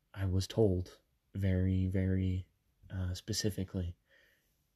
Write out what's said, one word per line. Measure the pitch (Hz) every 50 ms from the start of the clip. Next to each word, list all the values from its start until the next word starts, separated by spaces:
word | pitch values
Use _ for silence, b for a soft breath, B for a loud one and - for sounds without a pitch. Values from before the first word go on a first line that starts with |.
| _ _ -
I | 98 98
was | 95 90 95 95
told | - - - 113 101 92 90 90 - - _ _ _ _ _ _ _ _
very, | 101 98 95 92 92 92 95 95 92 92
very, | 92 92 95 95 95 95 95 95 92 92 92 92 _ _ _ _ _ _ _ - -
uh, | - 95 92 90 90
specifically, | - - - 110 - - 107 101 - 95 - - 98 90 85 87 _ b b b b b b b b b b b b b _ _